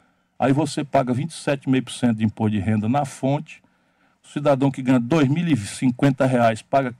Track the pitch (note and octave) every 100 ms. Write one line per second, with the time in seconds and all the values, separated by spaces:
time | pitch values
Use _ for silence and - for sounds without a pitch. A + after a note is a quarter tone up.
0 | _ _ _ - C3 C#3+ C#3+ D#3+ C#3+ C#3
1 | B2+ A#2+ E3 - - C#3 C#3 C3 B2+ -
2 | A#2+ A2 A2 - G#2+ G#2 G#2 G#2+ A2 C#3
3 | C#3+ - C3+ D3 D#3 - _ _ _ _
4 | _ _ - D3 D3 C3 C#3 C3+ B2+ B2+
5 | A#2+ E3 C3+ E3 E3+ A#2 G2+ - C3 B2
6 | C#3+ B2+ C3 B2 A2+ A2 - C#3 B2+